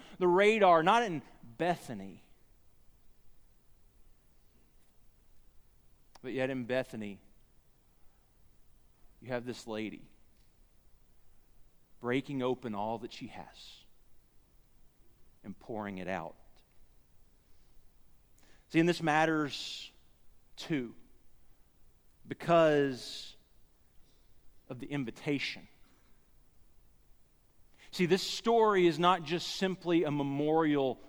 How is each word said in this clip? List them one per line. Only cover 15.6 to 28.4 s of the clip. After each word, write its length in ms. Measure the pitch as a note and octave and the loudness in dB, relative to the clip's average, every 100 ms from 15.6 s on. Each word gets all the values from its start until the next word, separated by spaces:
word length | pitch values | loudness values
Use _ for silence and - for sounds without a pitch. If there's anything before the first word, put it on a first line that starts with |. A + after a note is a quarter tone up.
| - A2 G#2 F#2+ | -10 -8 -8 -8
it 100 | F2+ | -6
out. 260 | F#2 D#2+ - - - _ - - - _ - - _ _ - - - - _ - - _ - - - _ | -6 -8 -14 -20 -20 _ -20 -20 -20 _ -20 -20 _ _ -20 -20 -20 -20 _ -20 -20 _ -20 -20 -20 _
See, 100 | D#3 | 2
and 80 | E3+ | 2
this 160 | E3+ | 2
matters 880 | D#3+ D3+ D#3+ D#3 C#3+ - - - - - - _ - - - - | 2 4 4 2 -2 -6 -10 -12 -14 -20 -20 _ -20 -20 -20 -18
too, 380 | - D3+ A#2 - - - - - - - - _ - _ _ _ - | -4 -4 -4 -12 -20 -20 -20 -20 -20 -20 -20 _ -20 _ _ _ -16
because 1120 | C#3 - E3 D#3+ D3 C#3 A#2+ - - - - _ - - _ _ - - _ _ - - - _ | -10 2 6 6 4 2 -2 -10 -14 -16 -20 _ -20 -20 _ _ -20 -20 _ _ -20 -20 -20 _
of 100 | B2+ | -14
the 80 | C3+ | -8
invitation. 800 | C#3+ A#2 - D#3+ C#3+ - G2+ - - - _ _ - _ - - - - - - _ _ - _ _ _ _ - - - | -6 -6 -8 -6 -4 -6 -10 -18 -20 -20 _ _ -20 _ -20 -20 -20 -20 -20 -20 _ _ -20 _ _ _ _ -20 -20 -14
See, 140 | - F3 | -2 2
this 180 | F#3 | 2
story 640 | - - | 0 -4